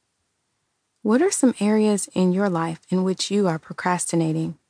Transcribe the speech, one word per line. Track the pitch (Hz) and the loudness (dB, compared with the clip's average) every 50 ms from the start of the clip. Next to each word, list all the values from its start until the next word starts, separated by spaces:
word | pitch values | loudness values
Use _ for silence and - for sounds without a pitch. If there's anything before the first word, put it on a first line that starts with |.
| _ _ _ _ _ _ _ _ _ _ _ _ _ _ _ _ _ _ _ _ | _ _ _ _ _ _ _ _ _ _ _ _ _ _ _ _ _ _ _ _
What | - 208 220 254 | 0 0 2 2
are | 339 403 | 2 0
some | - - - 247 220 - | 2 2 2 2 2 2
areas | 202 208 214 220 214 214 208 190 - - - | 0 2 2 2 2 2 0 0 -4 -4 -2
in | 180 185 180 | 0 2 2
your | 180 185 202 202 | 2 2 0 0
life | 175 165 165 165 165 - _ - | -2 -2 -4 -4 -6 -10 _ -4
in | 180 185 | -2 0
which | 185 190 185 - - - | 0 0 -2 -4 -4 -2
you | 196 208 202 180 | 0 0 0 0
are | 160 160 | 0 -2
procrastinating? | - - 160 - - 185 180 170 - - - 170 165 160 156 160 160 165 165 - _ _ | -6 -10 -12 -6 -2 -2 -2 -2 -2 -2 0 0 0 0 0 -2 -4 -4 -6 -10 _ _